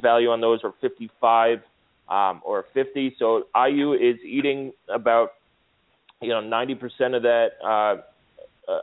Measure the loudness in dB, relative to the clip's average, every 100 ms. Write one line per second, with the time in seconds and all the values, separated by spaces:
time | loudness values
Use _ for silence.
0 | 2 4 2 2 2 0 -2 -6 -8 -8
1 | -14 -2 2 4 4 0 -6 _ _ _
2 | -6 -2 -2 -2 -6 -6 -4 -4 -4 -4
3 | -6 -2 0 0 0 0 2 2 0 2
4 | 2 0 -4 -4 -2 -4 -8 -14 -8 -4
5 | 2 2 2 -4 _ _ _ _ _ _
6 | _ _ -6 -4 -2 -4 -2 -6 -10 -4
7 | -2 0 2 2 2 -2 -2 0 0 -2
8 | -8 _ _ _ -20 _ -8 -6